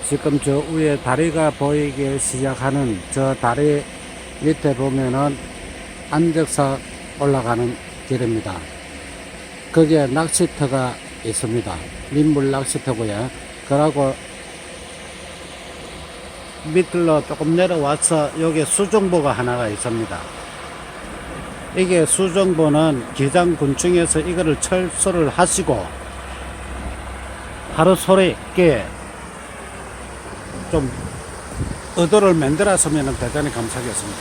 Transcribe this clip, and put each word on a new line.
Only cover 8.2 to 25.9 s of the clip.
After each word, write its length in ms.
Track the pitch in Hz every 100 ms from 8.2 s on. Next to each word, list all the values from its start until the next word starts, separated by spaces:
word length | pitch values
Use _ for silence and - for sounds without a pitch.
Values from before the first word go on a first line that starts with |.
| 120 113 101 87 - - - - - - - - - - -
거기에 340 | 165 156 156 135
낚시터가 880 | 143 160 - 175 - 143 135 123 113 - -
있습니다. 500 | 117 107 113 117 107 85 80 - -
민물 420 | 139 151 143 135
낚시터고요. 760 | 139 131 143 - 113 110 101 127 - - - -
그러고 460 | 139 156 143 135 131 - - - - - - - - - - - - - - - - - - - - - - - - 156
밑으로 520 | 160 170 175 170 151 -
조금 300 | 151 156 165
내려와서 720 | 185 170 143 151 - 160 147 156
여기 240 | 160 160
수중보가 680 | 143 - 196 214 196 175 143
하나가 340 | 113 123 123 113
있습니다. 500 | 104 123 113 107 85 - - - - - - - - - - - - - - - 175
이게 280 | 185 180
수중보는 1080 | 151 - 190 175 190 160 156 147 160 135 -
기장군층에서 1080 | - 139 180 175 156 139 135 180 175 165 156
이거를 400 | 156 175 160 139
철수를 680 | - 185 180 - 196 175 147
하시고 580 | 143 180 - 156 117 87